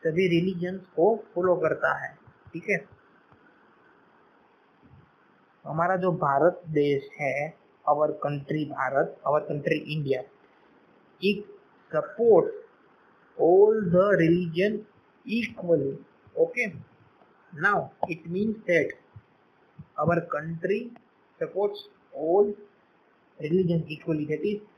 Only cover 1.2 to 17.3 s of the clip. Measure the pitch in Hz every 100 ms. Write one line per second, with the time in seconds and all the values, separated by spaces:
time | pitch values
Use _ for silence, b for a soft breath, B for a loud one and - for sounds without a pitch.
1.2 | - - 185 175 156 143 147 143 131 -
2.2 | - _ - 165 - 190 - - _ _
3.2 | _ - _ _ _ _ _ _ _ _
4.2 | _ _ _ _ _ _ _ - _ _
5.2 | _ _ _ _ 143 156 175 185 180 165
6.2 | 147 139 160 180 160 147 143 139 - -
7.2 | 143 135 151 - _ _ - 147 151 147
8.2 | 143 143 139 151 147 139 131 135 160 -
9.2 | - 147 - 147 - 151 - 156 139 127
10.2 | - _ _ _ _ _ _ _ _ _
11.2 | 190 202 - - _ _ _ 156 - -
12.2 | 233 190 - - - _ _ _ _ _
13.2 | _ - 156 185 214 220 185 175 202 185
14.2 | 165 175 175 160 202 214 - _ _ _
15.2 | - 226 220 - 175 160 135 135 - _
16.2 | _ - 170 240 220 160 - _ _ _
17.2 | _